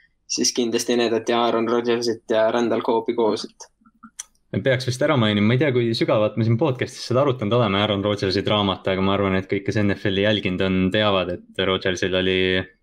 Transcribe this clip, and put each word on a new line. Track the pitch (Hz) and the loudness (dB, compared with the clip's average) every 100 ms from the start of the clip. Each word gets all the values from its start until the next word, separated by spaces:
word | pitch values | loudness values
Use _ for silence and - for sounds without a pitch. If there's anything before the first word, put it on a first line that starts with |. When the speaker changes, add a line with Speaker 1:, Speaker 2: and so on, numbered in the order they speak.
| _ _ - | _ _ -8
Speaker 1:
siis | - 123 | -4 -2
kindlasti | - 117 117 117 120 | 0 -2 -2 0 0
näidati | 117 113 113 | 2 0 0
Aaron | 117 117 117 113 | 0 0 0 0
Rodgersit | 117 120 117 120 113 - | 0 0 0 0 -4 -2
ja | 110 110 | 2 2
Randall | 117 117 110 | 2 0 0
Cobbi | - 113 110 120 | 0 0 0 0
koos, | 113 104 - | 0 0 -6
et | - - _ _ _ - - - _ _ | -16 -20 _ _ _ -20 -18 -20 _ _
Speaker 2:
Me | - | -4
peaks | 135 123 - | 0 0 -2
vist | 123 | -2
ära | 147 147 | 0 2
mainima, | 107 104 107 | 2 2 2
ma | |
ei | 123 | 2
tea, | 151 | 2
kui | 123 117 113 | 0 0 0
sügavalt | 165 123 107 - | 0 2 0 0
me | |
siin | 113 113 | 0 2
podcastis | 160 127 104 - - | 2 0 -4 -6 -2
seda | 123 | 0
arutanud | 143 123 104 120 | 0 0 0 0
oleme, | 113 98 | 2 2
Aaron | 104 101 | 2 0
Rodgersi | 101 104 98 95 | 0 0 0 0
draamat, | 95 107 101 90 - | 0 0 0 -2 -2
aga | 95 | 0
ma | 95 | 0
arvan, | 98 98 95 | 0 0 0
et | 92 | -2
kõik, | 98 | -4
kes | 98 107 | -2 0
N | 104 95 | 0 0
F | 107 | -2
L-i | 95 101 | 0 0
jälginud | 107 101 92 | 0 -2 -2
on, | 95 92 92 | 0 2 2
teavad, | 107 107 95 90 | 2 2 0 -2
et | 87 - - | -6 -8 -4
Rodgersil | 92 95 95 90 95 92 | -2 0 -2 -2 -2 0
oli, | 92 92 92 92 92 _ | 0 2 2 0 -2 _